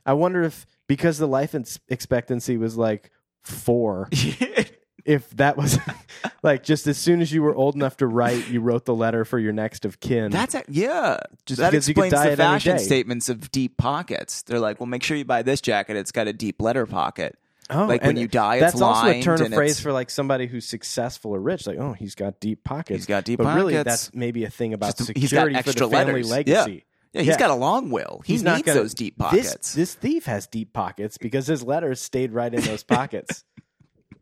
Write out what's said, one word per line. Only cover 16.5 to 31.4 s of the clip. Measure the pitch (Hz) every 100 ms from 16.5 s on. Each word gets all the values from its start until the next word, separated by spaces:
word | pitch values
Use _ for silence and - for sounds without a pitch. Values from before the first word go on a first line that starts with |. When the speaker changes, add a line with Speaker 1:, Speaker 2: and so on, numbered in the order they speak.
| -
Speaker 2:
letter | 110 127 113
pocket." | 98 65 - 76 - _ _ -
Speaker 1:
Oh, | 147 214
Speaker 2:
Like, | 120
when | 143
Speaker 1:
and | 147
Speaker 2:
you | 117
die, | 120 104 120
it's | 165
Speaker 1:
that's | 123
also | 120 110 226
a |
Speaker 2:
lined | 123
Speaker 1:
turn | 170 165
of | 113
Speaker 2:
and | 113
Speaker 1:
phrase | 147
Speaker 2:
it's | 147
Speaker 1:
for, | 147
like, | 135 127
somebody | - 139 131 123
who's | 123 -
successful | 113 - - 120 - 110
or | 98
rich. | 113 185 -
Like, | 78
"Oh, | 139
he's | 98 101 -
got | 98 -
deep | 107 107 -
pockets." | 143 - 95
Speaker 2:
He's | -
got | 101
deep | 107 120
Speaker 1:
But | 113 170
really, | 190 151
Speaker 2:
pockets. | 127 117 -
Speaker 1:
that's |
maybe | 123 120 117
a | 110
thing | - 113
about | 107 104 -
Speaker 2:
Just, | 117
Speaker 1:
security | 120
Speaker 2:
he's | 131
got | 139 151
Speaker 1:
for | 127
Speaker 2:
extra | 131 120 120
Speaker 1:
the |
family | 143 180 135
Speaker 2:
letters. | 117
Speaker 1:
legacy. | 127 135 190 120
Speaker 2:
Yeah. | 90 _ _ _
Yeah, | -
he's | 151
Speaker 1:
Yeah. | 160
Speaker 2:
got | 226
a | 127
long | 143 240 175
will. | 110 50 - -
He |
Speaker 1:
He's | 226
not | 180 160
Speaker 2:
needs | 170
Speaker 1:
gonna, | 139
Speaker 2:
those | 110
deep | - 113 -
Speaker 1:
this, | 80 185 -
Speaker 2:
pockets. | - -
Speaker 1:
this | 139 180 -
thief | 254 320 -
has | 104 -
deep | 113 110
pockets | 120 92 98 107 -
because | 117 135